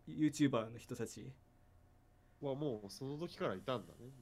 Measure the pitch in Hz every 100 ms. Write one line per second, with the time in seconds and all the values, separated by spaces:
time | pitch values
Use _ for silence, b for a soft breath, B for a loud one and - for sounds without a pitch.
0 | - 156 151 151 143 120 110 120 - 123
1 | 113 - 131 - - - - - - -
2 | - - - - 139 135 151 107 101 -
3 | 135 147 170 - 156 95 - 123 82 -
4 | 123 135